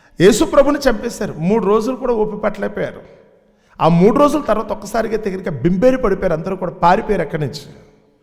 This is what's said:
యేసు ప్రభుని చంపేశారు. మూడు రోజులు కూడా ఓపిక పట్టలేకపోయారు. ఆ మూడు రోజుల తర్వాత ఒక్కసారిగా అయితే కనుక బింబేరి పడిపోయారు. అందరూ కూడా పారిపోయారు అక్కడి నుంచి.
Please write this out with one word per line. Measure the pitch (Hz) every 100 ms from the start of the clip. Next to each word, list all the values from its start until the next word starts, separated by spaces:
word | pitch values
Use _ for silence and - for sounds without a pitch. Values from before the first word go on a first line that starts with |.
| _ -
యేసు | 185 -
ప్రభుని | 320 294 277 294 262
చంపేశారు. | 214 233 - 196 143
మూడు | 170 220 190
రోజులు | 220 226 254
కూడా | 254
ఓపిక | 226 214 208
పట్టలేకపోయారు. | 214 202 202 202 139 - - - _ _ _ _ _ -
ఆ | 156
మూడు | 170 202 277
రోజుల | 294 294
తర్వాత | - 214 208
ఒక్కసారిగా | 202 - 226 214
అయితే | 214 202
కనుక | 190 180 131
బింబేరి | 160 190 254 262
పడిపోయారు. | 220 185 185
అందరూ | 160 175 190
కూడా | 170
పారిపోయారు | 165 175 196 - 196
అక్కడి | 160 160
నుంచి. | 139 - - - _ _ _ _